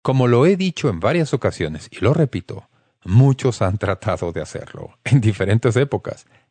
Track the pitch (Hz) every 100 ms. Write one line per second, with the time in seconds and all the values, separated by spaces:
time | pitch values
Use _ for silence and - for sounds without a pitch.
0 | - 131 123 120 160 196 190 - 139 85
1 | 101 170 156 131 95 - 80 78 - -
2 | 101 156 147 92 - 104 _ _ _ _
3 | - 107 139 131 131 - 95 98 95 95
4 | - 90 87 82 73 - - - - _
5 | - 139 107 104 95 110 123 113 139 104
6 | - - _ _ _